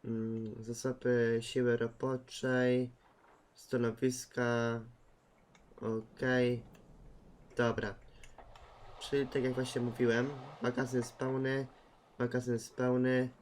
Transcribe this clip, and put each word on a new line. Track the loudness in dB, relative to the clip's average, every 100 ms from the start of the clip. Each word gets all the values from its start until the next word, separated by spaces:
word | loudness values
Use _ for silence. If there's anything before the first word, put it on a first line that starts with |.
Mm, | -4 -4 -4 -4 -6 -10
zasoby | -10 -6 -6 -2 0 2 2 0
siły | -2 0 2 2
roboczej, | -2 -4 -4 -4 -8 -6 0 2 4 2 0 -8 -20 _ -20 -20 _
stanowiska. | -20 -4 0 0 2 -2 -2 -8 -2 0 2 0 -2 -8 -20 -20 _ _ _ _ -20 -20 -8
Okej. | -4 -4 -6 -4 0 2 2 0 -8 -20 -20 -20 -20 -20 -20 -20 -10 0
Dobra. | 0 0 -6 -8 -18 -20 -20 -20 -20 -20 -20 -20 -20 -14
Czyli | -2 0 0
tak | 0
jak | 0
właśnie | 0 -2 0
mówiłem, | -2 2 4 4 2 -4 -12 -2
magazyn | -2 0 0 0
jest | -2
pełny, | -4 -2 0 0 0 -4 -12 -20 -20 _ -4
magazyn | 0 0 0
jest | -2 -2 0
pełny | 2 4 4 4 0 -4